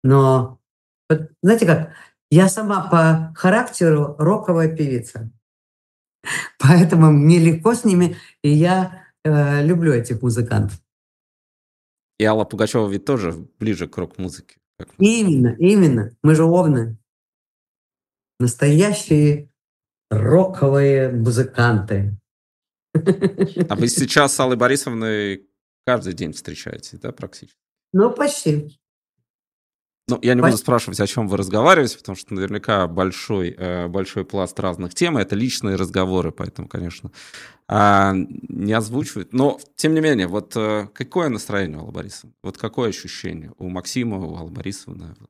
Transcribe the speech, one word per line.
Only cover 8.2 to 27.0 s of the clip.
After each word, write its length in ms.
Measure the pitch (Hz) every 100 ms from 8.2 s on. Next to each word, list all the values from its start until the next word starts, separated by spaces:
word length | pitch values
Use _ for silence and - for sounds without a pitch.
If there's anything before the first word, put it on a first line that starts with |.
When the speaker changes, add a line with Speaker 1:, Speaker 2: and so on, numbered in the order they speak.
| - _
Speaker 1:
и 80 | 147
я, 540 | 151 175 185 185 - - _
э, 400 | 156 147 143 143
люблю 280 | 147 180 165
этих 300 | 123 110 113
музыкантов. 560 | 127 113 117 107 101 - _ _ _ _ _ _ _ _ _ _ _ _ _ _
Speaker 2:
И 60 |
Алла 200 | 107 110
Пугачева 440 | 104 101 107 123 107
ведь 160 | 98
тоже 280 | 98 135 90 82 - _
ближе 300 | 110 92 85
к 80 | -
рок-музыке, 580 | 85 - 92 - - _ _ _
как 100 | - _
мы 60 | 196
Speaker 1:
Именно, 500 | 226 202 143 123 110
именно. 580 | 175 208 165 120 104 -
Мы 120 | 151
же 100 | 156
овны. 520 | 165 175 170 131 113 113 _ _ _ _ _ _ _ _ _ _ _ _ _ _
Настоящие 1080 | 123 - 143 151 202 202 - 151 147 147 - _ _ _ _ _ _
роковые 1000 | 107 107 160 185 - 139 139 139 135 131
музыканты. 1040 | 123 113 117 131 - 120 107 101 98 101 101 _ _ _ _ _ _ _
<laughs> 720 | 151 165 190 190 - 190 - 175
Speaker 2:
А 80 | -
вы 120 | 120
сейчас 460 | - 135 - 139
с 60 | -
Аллой 160 | 131 123
Борисовной 920 | 123 139 - 117 110 107 101 95 _ _ _ _ -
каждый 260 | 123 -
день 180 | 85 85
встречаетесь, 680 | 76 - 78 - - - -